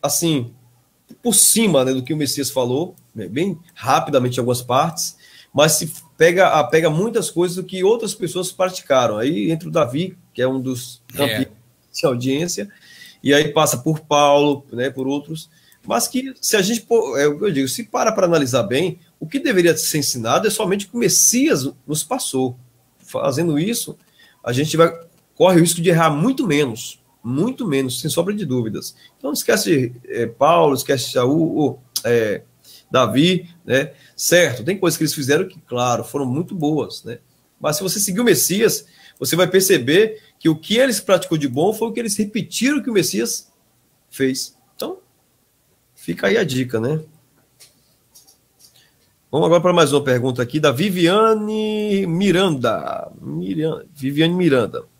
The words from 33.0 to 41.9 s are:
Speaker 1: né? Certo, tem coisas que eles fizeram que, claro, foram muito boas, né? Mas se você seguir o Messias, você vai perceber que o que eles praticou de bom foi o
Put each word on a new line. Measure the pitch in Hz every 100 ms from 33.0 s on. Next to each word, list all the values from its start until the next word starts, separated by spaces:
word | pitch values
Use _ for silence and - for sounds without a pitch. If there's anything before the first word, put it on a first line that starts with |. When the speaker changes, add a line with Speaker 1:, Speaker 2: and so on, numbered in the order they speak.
| 120 117 170 180 - -
Speaker 1:
né? | - 127 151 - _ -
Certo, | - 170 165 123
tem | 117 190
coisas | 175 160
que |
eles | 156
fizeram | 156 131 147 185
que, | -
claro, | _ 123 123 117
foram | - 143 135
muito | 131 180
boas, | 190 147 151 98 -
né? | - 117 _ _ _ _
Mas | 151 151
se |
você | 185 214
seguir | - 185
o |
Messias, | 240 151 - 185 220 - - _ - _
você | 127
vai | 160 180
perceber | 185 190 175 120 165 220 214 _ _
que | 165
o | 156
que | - 214
eles | 262 208
praticou | - 185 - 160
de | 143
bom | 123 175
foi | 214
o | 233